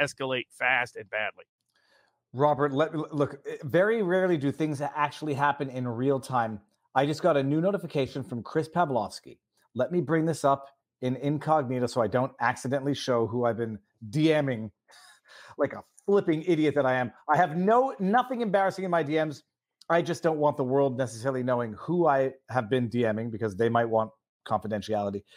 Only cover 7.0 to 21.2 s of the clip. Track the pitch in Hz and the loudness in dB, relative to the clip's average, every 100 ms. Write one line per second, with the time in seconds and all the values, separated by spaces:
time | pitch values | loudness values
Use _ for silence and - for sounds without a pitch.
7 | 147 147 175 143 139 156 185 196 165 143 | 0 2 2 2 2 2 0 -2 -2 -2
8 | 127 139 - 120 - 160 151 175 160 120 | -2 -4 -8 -8 -4 -4 -2 0 0 0
9 | 98 - - - _ _ _ - 123 180 | -2 -8 -20 -20 _ _ _ -4 0 0
10 | 135 165 160 147 139 139 - _ _ _ | 0 0 0 0 2 2 -2 _ _ _
11 | 127 127 143 147 156 156 123 127 120 127 | -4 -2 -2 -2 2 2 2 -2 0 0
12 | 110 123 135 - 120 123 127 135 139 135 | 2 2 -2 0 -2 0 -2 -2 -2 -2
13 | - 120 110 120 120 110 113 107 - _ | 0 0 0 0 0 0 -4 -8 -16 _
14 | 110 147 156 151 139 113 110 - _ - | -6 0 2 2 0 -4 -8 -14 _ -20
15 | - _ _ - - - 143 - - _ | -20 _ _ -20 -18 -4 -4 -4 -16 _
16 | - 202 175 156 180 156 151 143 131 127 | 2 2 4 0 2 2 2 2 2 2
17 | 120 - - 151 180 165 190 240 269 - | -2 -6 0 2 2 2 4 4 2 -2
18 | 190 240 247 240 220 196 190 185 185 170 | 0 2 0 -2 0 2 0 -2 -2 0
19 | 147 156 156 139 _ _ _ _ - 170 | 0 0 -2 -6 _ _ _ _ 0 0
20 | 151 165 165 156 147 143 127 139 139 123 | 2 0 0 2 2 2 0 2 2 0
21 | 123 117 | -4 -4